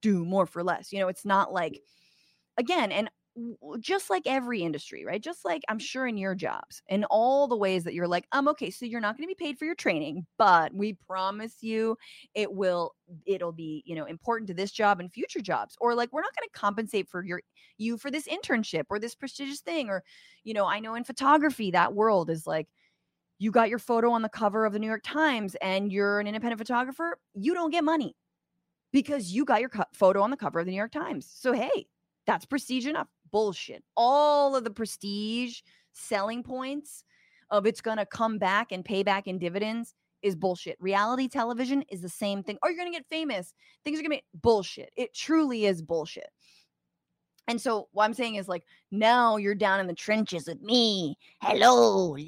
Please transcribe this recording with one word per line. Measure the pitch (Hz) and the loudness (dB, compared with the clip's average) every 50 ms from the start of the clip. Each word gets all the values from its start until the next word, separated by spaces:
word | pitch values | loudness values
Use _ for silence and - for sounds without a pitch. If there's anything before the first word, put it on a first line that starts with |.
do | - 220 202 180 170 | 4 4 2 2 2
more | 170 190 196 185 | 0 2 2 2
for | 165 - 170 175 | 2 0 -4 -2
less. | 180 170 - - - | 0 -2 -2 -4 -8
You | - 196 | -4 -2
know, | 190 185 | -2 -2
it's | 185 - - | -2 -4 0
not | 208 196 196 196 - 180 | 2 4 4 4 2 0
like, | 185 175 156 139 - _ _ _ _ _ _ _ _ _ _ _ _ _ _ _ - | -2 -2 -2 -4 -8 _ _ _ _ _ _ _ _ _ _ _ _ _ _ _ -4
again, | 247 226 359 349 262 202 | 0 0 2 0 0 0
and | 165 185 214 214 _ _ _ _ _ | 0 -2 -2 -4 _ _ _ _ _
w-, | 233 233 233 226 - | -14 -12 -12 -12 -14
w-, | - 294 302 233 | -16 -12 -12 -12
just | 214 - 359 392 381 - | -4 -2 -2 -2 0 0
like | 392 370 311 - | -2 -2 0 0
every | 262 269 254 240 240 214 170 | 0 0 0 -2 -4 -2 -2
industry, | 170 151 - - - - - 80 | -2 -4 -4 -8 -10 -14 -12 -8
right? | 98 156 214 | -6 -6 -6
Just | 220 302 349 - - | -6 -6 -12 -8 -4
like | - 339 320 - - | -4 -4 -4 -4 -6
I'm | 220 226 | -6 -6
sure | - - - 254 262 254 | -6 -8 -6 -4 -4 -2
in | 233 208 | -2 -2
your | 190 190 185 | -2 -4 -4
jobs, | 170 170 143 57 50 - _ - - _ _ | -4 -4 -4 -6 -6 -10 _ -20 -20 _ _
in | - 202 208 | -2 -2 0
all | - - 214 226 247 269 277 285 269 | 2 2 4 4 4 4 4 4 2
the | 240 220 | 2 2
ways | 202 190 190 185 165 | 2 2 2 0 -2
that | 170 135 | -2 -4
you're | 170 175 175 | -2 -2 0
like, | 175 180 180 _ - | 0 -2 -2 _ -2
um, | 262 277 - | 0 2 2
"Okay, | 202 - 269 - | 0 0 -4 -8
so | - - 254 | -8 -8 -10
you're | 240 220 240 | -8 -6 -4
not | 220 208 220 269 | -2 -4 -4 -4
gonna | 302 330 | -8 -10
be | 381 | -8
paid | - 339 294 285 - | -6 -6 -8 -6 -6
for | - | -6
your | 311 349 | -6 -6
training, | - - - 180 151 151 143 156 170 170 _ _ _ | -2 0 0 0 0 -2 -4 -6 -8 -8 _ _ _
but | 220 202 180 170 160 151 - | 6 8 8 8 6 4 -2
we | 190 202 214 208 | -2 -2 -2 -4
promise | - _ _ 185 190 185 190 202 208 220 226 - _ - | -6 _ _ -6 -4 -2 -2 -4 -4 -8 -12 -12 _ -6
you | 226 220 220 220 226 220 220 - - - - - _ _ | -4 -2 0 0 0 -2 -4 -6 -20 -20 -20 -20 _ _
it | 208 214 - - | -4 -4 -4 -2
will, | 190 196 185 180 175 170 160 - _ _ _ 180 160 _ | 0 0 0 2 0 -2 -4 -6 _ _ _ -20 -16 _
it'll | - 196 185 175 170 165 | -4 -2 -2 -2 -6 -6
be, | 165 165 160 156 151 - | -8 -10 -8 -8 -10 -10
you | - 170 | -10 -10
know, | 156 151 | -8 -8
important | - 160 165 _ - 233 226 226 190 | -10 -12 -10 _ -4 -4 -4 -4 -8
to | 180 | -6
this | 170 190 202 | -6 -6 -6
job | - - 220 202 202 180 | -2 0 2 2 2 2
and | 180 180 _ | -2 -12 _
future | - - - - 359 | -10 -10 -8 -6 -8
jobs." | 226 190 170 120 104 - - _ | -4 -4 -4 -4 -4 -6 -8 _
Or, | 240 240 240 | 0 0 2
like, | 240 240 240 254 | 2 -2 -2 -2
"We're | 294 | -4
not | 349 440 - | -4 -4 -6
gonna | - 494 427 _ | -8 -10 -10 _
compensate | - - 202 202 202 226 202 - 208 180 _ | -2 -2 -2 0 0 -6 -2 -2 -4 -4 _
for | - 180 175 | -6 -8 -6
your, | 196 175 175 - _ _ _ _ _ _ _ | -6 -8 -8 -8 _ _ _ _ _ _ _
you | 214 226 233 220 | -4 -4 -4 -4
for | - 285 | -6 -6
this | 254 311 294 - | -6 -6 -4 -4
internship | 294 370 403 - 285 233 214 - - 160 143 _ | -8 -8 -2 -2 -2 -2 0 -2 -2 -4 -4 _
or | 196 208 | -4 -6
this | 214 240 - | -6 -8 -10
prestigious | _ - 269 - - 277 269 285 294 | _ -12 -12 -10 -10 -10 -10 -10 -10
thing." | - - 339 320 277 214 | -8 -6 -4 -4 -2 -2
Or, | 196 185 180 _ - - - - _ _ _ | -4 -6 -6 _ -20 -20 -20 -20 _ _ _
you | 214 226 | -6 0
know, | 208 202 180 | 0 2 2
I | 170 208 | 0 -2
know | 220 220 226 | -4 -6 -6
in | 233 240 | -8 -8
photography, | - 262 - 269 269 294 311 285 311 247 - 226 190 | -8 -8 -2 4 6 6 6 6 2 0 0 -2 2
that | 170 175 175 196 208 | 4 4 4 4 4
world | 202 214 226 214 190 165 156 | 2 4 6 6 4 2 2
is | 165 160 156 165 | -2 -4 -2 -4
like, | 160 156 156 _ _ _ _ _ _ _ _ _ _ _ _ _ _ _ | -4 -4 -4 _ _ _ _ _ _ _ _ _ _ _ _ _ _ _
you | 190 220 | -4 2
got | 202 240 226 208 | 4 4 4 4
your | 220 240 | 2 -4
photo | - - 240 226 226 240 | -2 0 0 4 4 4
on | 240 233 | 4 2
the | 226 220 | 0 -2
cover | - - 226 208 190 220 220 | -4 0 0 0 2 2 0
of | 220 202 | 0 0
the | 214 | -2
New | 214 220 | -2 -2
York | 220 214 _ | -4 -6 _
Times | - - 294 311 311 269 226 208 190 175 | -6 0 2 2 2 2 0 -2 -6 -6
and | - - 190 185 190 196 202 | -6 -4 -2 0 0 0 0
you're | 190 196 202 202 202 208 | 0 2 2 2 2 2
an | 208 208 | 0 -2
independent | 208 220 220 233 233 214 | -4 -4 -2 -2 -4 -4
photographer, | 226 - 247 240 254 254 269 - 330 339 339 - _ _ _ | -4 -2 0 0 0 -2 -4 -4 -4 -4 -4 -6 _ _ _
you | 202 196 269 349 | -4 -2 0 0
don't | 359 339 320 | 0 0 0
get | 285 339 311 | 0 2 2
money | 294 320 320 262 185 - _ _ _ _ _ _ _ _ _ _ _ _ _ _ _ - | 2 2 2 0 -2 -6 _ _ _ _ _ _ _ _ _ _ _ _ _ _ _ 2
because | 269 - - 294 285 214 175 180 | 2 2 2 -2 -2 -2 -2 -2
you | 226 294 | -2 2
got | - 262 214 | 2 2 2
your | 233 262 | 2 0
co-, | - 214 185 - _ | -2 -4 -4 -4 _
photo | - 208 185 190 196 | 6 6 6 8 6
on | 196 220 | 2 2
the | 269 277 | 0 -2
cover | - 156 - 170 | -4 -4 -2 -2
of | 170 | -2
the | 185 | -2
New | 185 190 | -2 -4
York | 208 226 - | -4 -4 -6
Times. | 302 - - - - 262 - | -8 -6 -6 -6 -8 -10 -12
So, | - - - 254 247 | -20 -4 0 0 0
hey, | 269 226 - 571 - - _ _ _ _ _ _ _ _ - | 0 0 0 -2 -4 -4 _ _ _ _ _ _ _ _ -2
that's | - 170 - | -2 -2 -2
prestige | - - 285 - - 254 262 233 277 | -4 -4 -4 -4 -2 -4 -2 -2 -2
enough. | 302 - - _ _ _ _ 156 | -4 -4 -6 _ _ _ _ -2
Bullshit. | - 208 220 208 180 - - - 113 - _ _ _ - | 0 2 2 2 0 -4 -10 -14 -14 -18 _ _ _ 4
All | 233 240 269 285 294 294 294 285 285 277 269 | 4 6 6 6 6 6 6 4 4 4 2
of | 262 233 | 2 -2
the | 226 | -2
prestige | 202 - 226 208 - - - 202 202 208 214 214 226 240 247 247 233 - _ _ _ _ _ _ _ | -6 -6 -6 -8 -8 -10 -10 -8 -6 -4 -4 -4 -2 -2 -4 -4 -8 -12 _ _ _ _ _ _ _
selling | - - - 233 202 196 214 226 240 233 | -18 -8 -4 -2 -2 -2 -2 -6 -8 -10
points | 233 254 254 262 262 277 294 294 - - - _ _ _ _ _ _ _ _ _ _ | -10 -10 -8 -8 -8 -8 -8 -10 -12 -18 -20 _ _ _ _ _ _ _ _ _ _
of | - 208 196 220 | 0 2 2 2
it's | 226 - | 0 0
gonna | - 226 220 220 202 | -4 -4 -2 -2 -4
come | 196 - - 233 220 220 208 | -6 -2 -2 -2 0 0 0
back | 196 185 190 202 233 - | 0 2 2 2 0 -2
and | 202 180 175 | -6 -10 -6
pay | - 220 190 196 | -4 -2 0 2
back | 196 196 196 202 - | 2 0 0 -2 -4
in | 185 185 | -6 -4
dividends | 170 175 170 202 208 214 220 233 233 - _ _ _ _ _ _ - | -4 -2 -2 -2 -4 -2 -4 -6 -8 -10 _ _ _ _ _ _ -2
is | 202 190 | -2 -2
bullshit. | 160 165 190 180 175 - 180 - - | 0 0 -2 -2 -2 -6 -12 -12 -6
Reality | 180 190 196 196 208 220 247 254 269 247 | -4 0 2 2 2 2 0 -2 -2 -2
television | - 277 233 233 240 233 262 247 277 277 269 | -2 -2 -2 -2 -2 -4 -2 0 0 -2 -2
is | _ - 180 | _ -10 -12
the | 170 180 | -10 -12
same | - - - 202 202 196 190 | -8 -6 -4 -4 -4 -4 -6
thing. | - 208 - - | -8 -8 -2 -2
"Oh, | 320 | -2
you're | 349 330 | -2 -2
gonna | 359 359 | -6 -6
get | 339 330 262 _ | -8 -8 -10 _
famous. | - 320 320 294 247 185 180 - _ _ _ _ _ _ _ | -6 -4 -4 -4 -4 -6 -6 -8 _ _ _ _ _ _ _
Things | 294 294 311 | -6 -6 -4
are | 302 | -2
gonna | 330 302 262 | -4 -4 -4
be," | - _ _ | -6 _ _
bullshit. | 165 - 233 226 208 190 - - - 135 - _ - | 0 2 4 4 4 2 -2 -10 -12 -16 -14 _ -6
It | 254 - _ | -6 -6 _
truly | - - - 311 320 311 277 247 226 214 | -12 -2 2 4 4 4 4 0 2 2
is | 202 190 170 | 2 2 0
bullshit. | 160 156 170 165 151 170 - - - - _ _ _ _ _ _ _ _ _ _ _ _ _ _ _ _ _ _ _ _ _ _ _ - | -2 -2 -2 -2 -2 -4 -8 -14 -16 -18 _ _ _ _ _ _ _ _ _ _ _ _ _ _ _ _ _ _ _ _ _ _ _ -4
And | 240 233 | -4 -2
so | - 262 233 208 - _ | 0 0 -2 -2 -2 _
what | _ 196 214 | _ 2 2
I'm | 214 226 | 2 2
saying | 208 247 233 220 | 0 -4 -4 -4
is, | 208 190 196 | -6 -6 -4
like, | 185 175 - _ _ _ _ _ | -6 -8 -8 _ _ _ _ _
now | - 202 214 220 240 247 240 233 214 214 | -2 4 6 6 8 8 6 6 4 4
you're | 202 196 208 | 2 0 0
down | 196 208 202 190 196 | 2 2 2 2 2
in | 190 180 | 0 -2
the | 170 | -4
trenches | - - - 214 220 220 - - 170 143 170 | -8 -2 0 0 0 0 -2 -2 -6 -6 -8
with | 165 - | -10 -10
me. | - 202 226 247 233 220 208 190 175 151 139 _ _ - _ _ | -2 2 4 4 4 4 2 0 -2 -4 -6 _ _ -20 _ _
"Hello, | - - 214 247 - 247 254 240 233 226 202 196 185 175 147 135 151 | 0 0 2 6 8 8 10 10 8 6 6 4 2 0 -2 -6 -6